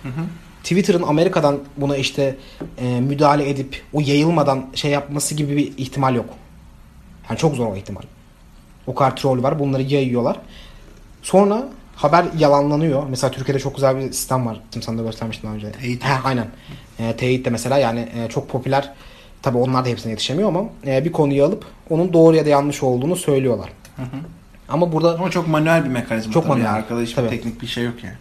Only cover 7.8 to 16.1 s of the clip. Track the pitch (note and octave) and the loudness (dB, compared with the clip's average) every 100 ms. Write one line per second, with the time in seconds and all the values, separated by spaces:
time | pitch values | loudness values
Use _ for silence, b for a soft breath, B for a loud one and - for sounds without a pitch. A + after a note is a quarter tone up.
7.8 | G2 F#2 - - - - - - - - | -10 -14 -14 -20 -20 -20 -20 -20 -20 -14
8.8 | - B2 C3+ - C#3 B2+ C3+ D#3 C#3+ C3+ | -10 0 0 2 0 2 0 0 -2 -2
9.8 | C3+ C#3+ C3 A#2+ B2+ - B B B B | 0 0 2 0 0 -4 B B B B
10.8 | B B - - - F#3 G3+ G#3+ C4+ - | B B -20 -16 2 4 6 2 -4 -12
11.8 | - - D3 E3+ F3 D#3+ D3+ C#3+ D3 D3 | -20 -2 4 4 4 2 4 6 4 2
12.8 | D#3+ C3+ C#3 B2+ C3+ C3 C3 C3+ C3+ - | 2 0 -2 -2 -2 -2 -2 -2 -4 0
13.8 | C3+ C3 C3 - - C3 A#2+ G#2 - A#2+ | 0 2 -4 -6 -2 -2 -2 -6 -10 -10
14.8 | - A2+ A2+ A2 A2+ G#2 A2 G#2+ G#2 - | -6 -4 -6 -6 -8 -8 -10 -8 -10 -8
15.8 | B2+ B2 C3 | -6 -4 -2